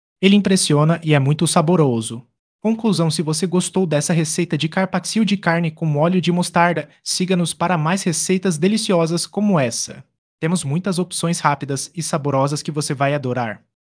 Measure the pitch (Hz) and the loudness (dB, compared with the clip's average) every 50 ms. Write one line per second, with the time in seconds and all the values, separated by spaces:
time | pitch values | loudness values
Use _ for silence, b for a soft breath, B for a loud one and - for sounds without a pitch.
0 | _ _ _ - - 196 202 208 190 196 190 185 - - 151 143 151 156 170 165 | _ _ _ 2 4 4 4 6 4 4 2 2 2 2 2 4 4 2 2 0
1 | 165 160 151 143 135 135 151 147 170 151 - 185 160 156 180 170 156 135 120 113 | 0 2 2 2 4 2 2 2 0 2 2 2 2 4 4 4 4 2 2 -2
2 | 110 113 113 117 - _ _ _ _ _ _ _ - 214 226 220 220 226 185 160 | -4 -6 -10 -12 -16 _ _ _ _ _ _ _ -2 -2 -2 0 0 0 2 2
3 | 170 160 151 - 143 151 156 156 196 180 175 180 180 - - 190 190 160 151 147 | 2 0 0 -2 -2 -2 -2 -2 -2 0 0 0 0 0 0 0 0 2 0 0
4 | 147 - 175 165 160 151 - - 175 165 - 143 165 160 - 190 190 190 - 180 | 0 2 0 0 0 0 0 -2 -2 -2 -2 -2 -2 -2 -2 -2 -2 0 -2 -4
5 | 175 - - 220 226 190 208 196 - 175 165 170 170 160 156 - 165 156 147 143 | -4 -2 0 0 2 2 0 0 0 0 0 2 0 -2 -4 -2 -2 -2 0 2
6 | 151 170 185 185 151 175 170 175 175 - - 180 170 175 170 156 147 b b b | 2 2 2 2 2 2 0 0 0 0 2 2 4 4 2 -2 -6 b b b
7 | b - - - 185 175 190 175 175 156 - - 175 175 185 165 151 156 185 196 | b -8 -4 -4 -2 0 0 0 0 -2 -2 -4 -2 0 0 0 0 0 0 0
8 | - 185 156 - - - 185 190 185 196 165 147 156 196 220 214 220 - 196 170 | -2 -2 -2 -2 -2 0 -2 0 0 -2 -2 2 2 2 2 0 0 0 0 2
9 | 165 156 170 170 - - - 196 208 208 196 160 131 117 - - - - - - | 2 0 0 -2 -4 -4 -4 -2 0 2 2 2 2 0 -2 -4 -8 -8 -10 -16
10 | - _ _ _ _ _ _ - - 160 180 175 - 139 139 175 180 202 180 165 | -20 _ _ _ _ _ _ -6 -2 -2 -2 -2 -2 -2 -4 -2 -2 -2 -2 -2
11 | 180 180 - - - 170 170 175 - 151 143 143 147 135 139 135 - - - 175 | -2 -4 -4 -4 -2 -2 -2 0 0 0 0 0 -4 -6 -6 -6 -6 -8 -10 -10
12 | 156 - - 160 139 143 131 135 135 143 147 143 - - 151 151 143 - 151 127 | -8 -4 -4 -4 -2 0 0 2 0 0 -2 -4 -6 -6 -6 -6 -4 -4 -2 -2
13 | 143 139 147 147 131 127 123 123 120 110 104 - _ _ _ _ _ | 0 0 0 -2 -2 -2 -4 -2 -4 -6 -8 -12 _ _ _ _ _